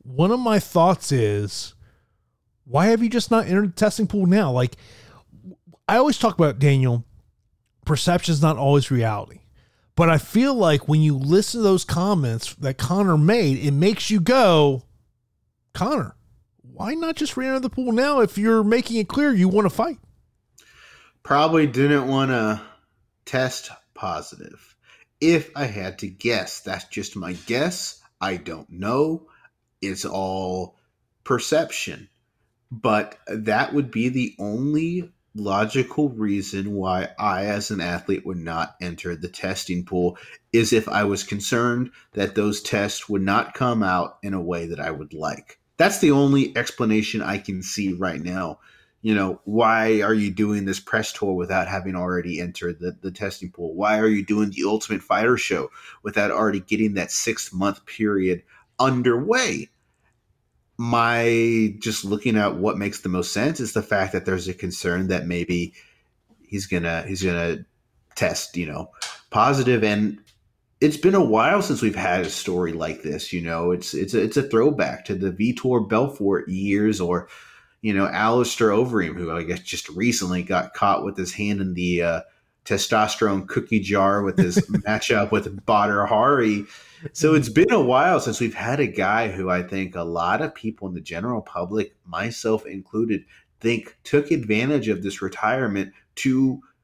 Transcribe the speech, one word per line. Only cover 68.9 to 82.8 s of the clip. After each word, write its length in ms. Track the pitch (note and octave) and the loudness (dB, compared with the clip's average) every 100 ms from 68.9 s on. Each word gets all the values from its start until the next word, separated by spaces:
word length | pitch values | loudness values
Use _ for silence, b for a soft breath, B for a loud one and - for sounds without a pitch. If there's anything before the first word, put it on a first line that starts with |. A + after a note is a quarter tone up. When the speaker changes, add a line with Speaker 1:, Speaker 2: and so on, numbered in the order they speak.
| B B B _ | B B B _
Speaker 2:
positive. 560 | G#2 B2 C#3 B2+ A#2+ G#2+ | 2 4 4 2 2 2
And 340 | G#2 G#2+ - _ _ _ _ _ - | 2 0 -4 _ _ _ _ _ 0
it's 160 | D3+ D3+ | 0 2
been 180 | F#3 G3 | 4 4
a 80 | |
while 380 | C3+ A2 C3+ G3+ | 4 4 4 2
since 200 | - A#2+ | 0 0
we've 140 | A2 F2+ | 0 0
had 300 | F#2 F#2 E2 | 0 0 -2
a 40 | |
story 440 | - - F2+ E2+ | -6 -4 -2 -2
like 300 | E2 D#2+ D2+ | -2 -6 -6
this, 280 | D#2 D2+ - | -8 -8 -6
you 80 | F2 | -6
know. 320 | E2 E2 F2 | -4 -2 0
It's, 220 | F2+ - | -2 -4
it's 200 | C2+ F#2+ | -6 -2
a, 80 | A2+ | 0
it's 140 | A2+ C#3 | 0 0
a 80 | |
throwback 600 | C3+ A2+ C#3 C3+ D2+ - - | 2 2 2 2 -2 -4 -8
to 100 | F#2 | -4
the 160 | F#2+ | -4
Vitor 560 | F2 A2+ B2 C3 B2 G#2 | -2 -2 -2 0 0 2
Belfort 600 | A2 C#3 C#3 G2 F#2+ - | 0 0 -2 0 0 -2
years, 500 | F#2 G2 G2+ G#2+ F#2+ | -6 0 2 2 0
or, 300 | F2 F2 B B B B B _ | 0 -2 B B B B B _
you 120 | G#2+ | -2
know, 140 | G2 G2 | 0 0
Alistair 640 | F#2 A2 A#2+ A#2 - A2 | 0 2 2 0 2 2
Overeem, 440 | G2+ B2+ A2 E2+ E2+ | 4 2 0 -2 -4
who 160 | E2+ | -6
I 120 | E2 | -6
guess 180 | D#2+ F2 | -6 -8
just 260 | - F#2 - | -8 -10 -10
recently 560 | F2 A#2+ A#2 F#2 F2+ | -2 0 0 -2 -2
got 300 | F2+ F2+ - | -2 -2 -4
caught 320 | - G2+ G2 G2 | -2 0 0 -2
with 100 | F#2+ | -6
his 180 | F2+ | -8
hand 280 | - G#2 G2+ | -4 -4 -2
in 120 | F#2+ | -4
the, 300 | F2+ F2+ F2 | -2 -2 0
uh, 180 | E2+ E2 b b b _ - | 0 -2 b b b _ -6
testosterone 800 | G2+ | -4